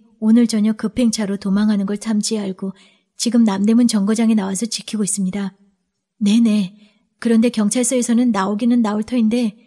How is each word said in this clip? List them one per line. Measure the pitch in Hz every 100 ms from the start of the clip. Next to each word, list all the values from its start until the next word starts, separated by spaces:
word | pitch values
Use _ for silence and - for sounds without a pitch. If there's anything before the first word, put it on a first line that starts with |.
| _ _
오늘 | 220 233 233
저녁 | 220 214 220
급행차로 | 220 240 233 220 196 202
도망하는 | 196 196 214 202 196
걸 | 208
탐지해 | 220 214 208 214
알고 | 196 185 196 - _ _ _ -
지금 | 240 233
남대문 | 226 190 208 226 240
정거장에 | 214 196 220 226 220
나와서 | 190 190 226
지키고 | - - 214
있습니다." | 196 202 185 202 196 - _ _ _ _ _ -
"네네. | 202 233 226 208 185 - _ _ _ _
그런데 | 233 226 240
경찰서에서는 | 226 208 254 240 254 240 233 247
나오기는 | 196 190 208 240 240
나올 | 208 208
터인데 | 214 247 214 240 226 -